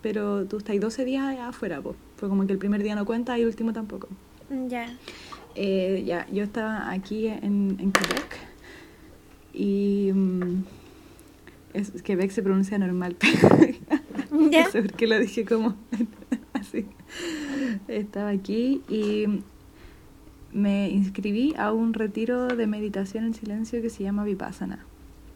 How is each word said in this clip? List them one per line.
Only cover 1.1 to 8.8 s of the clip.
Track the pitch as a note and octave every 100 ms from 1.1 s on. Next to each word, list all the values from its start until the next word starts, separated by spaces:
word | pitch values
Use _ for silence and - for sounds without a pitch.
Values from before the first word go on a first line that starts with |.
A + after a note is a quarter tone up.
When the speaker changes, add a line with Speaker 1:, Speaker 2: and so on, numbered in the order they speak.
| C4+ C4+ C4
Speaker 1:
afuera, | A#3+ A#3+ G#3 D3
po. | - - - -
Fue | G3+
como | G3 G3
que |
el | G3
primer | G3+ G#3
día | G#3
no | G#3 G#3
cuenta | A#3 A#3+ A#3+
y |
el | A#3
último | A3+ A3+
tampoco. | A3 G#3+ G3 - F#3+ - - - C4+ B3+
Speaker 2:
Ya. | B3 A#3 B3 - - - - - -
Speaker 1:
Eh, | G3 F#3+ F#3 F#3+
ya, | G3 E3+ -
yo | F#3+
estaba | G#3 A3+ A3 G#3+ -
aquí | F#3 G3 G#3+ A3
en, | G#3 G#3 G3+ G3 F#3+
en | F#3+
Quebec | F#3+ - - - - - - - -